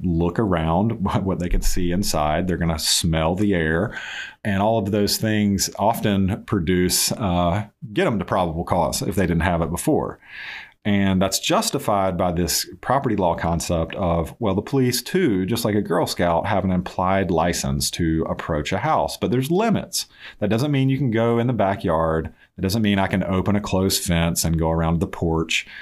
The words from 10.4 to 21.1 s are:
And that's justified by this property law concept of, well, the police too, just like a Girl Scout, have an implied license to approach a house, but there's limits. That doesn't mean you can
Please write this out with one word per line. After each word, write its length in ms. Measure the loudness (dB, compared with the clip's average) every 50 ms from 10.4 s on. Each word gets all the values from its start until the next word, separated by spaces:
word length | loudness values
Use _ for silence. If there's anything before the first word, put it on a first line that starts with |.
| -14 -14 -14 -14 -16 -20 -20 _ _
And 360 | 0 2 2 2 2 2 2
that's 180 | 2 2 0 -2
justified 800 | -2 0 0 0 0 0 -2 -2 -2 0 0 2 2 0 0 0
by 140 | 0 0
this 340 | 0 0 0 0 -2 -4 -4 -6 -12 -8
property 380 | -2 0 0 0 0 0 0 0
law 180 | 0 0 0
concept 600 | 0 -2 -2 -2 -2 -2 -2 -2 -2 -2 -4 -4
of, 380 | -4 -2 -2 0 0 -2 -4 -6 -4
well, 160 | -4 -2 -2
the 60 | -2
police 400 | -2 -2 0 0 0 2 0 -2
too, 440 | -4 -2 0 2 2 2 2 2 0
just 200 | 0 -2 -2 0
like 100 | 0 0
a 60 | 0
Girl 260 | 0 0 0 0 0 -2
Scout, 400 | -2 0 0 2 2 2 0 0
have 160 | 0 0 2
an 80 | 2
implied 600 | 0 0 -2 -2 -4 -2 0 2 2 2 2 2
license 600 | 2 2 2 0 0 -2 -2 -2 -2 -2 -2 -4
to 340 | -2 -2 0 0 2 0 0 -2
approach 420 | -4 -6 -4 -4 -2 -2 -2 -2
a 60 | -4 -2
house, 400 | 0 0 0 0 0 -2 -2 -4
but 120 | -2 0
there's 220 | 0 0 0 0
limits. 560 | 0 2 2 2 0 0 -2 -4 -6 -8 -8 -8 -12 -20 -20 -20 -8 -6
That 100 | -2 0
doesn't 220 | 0 0 0 0
mean 160 | 2 2 2 2
you 100 | 2 2
can 140 | 0 0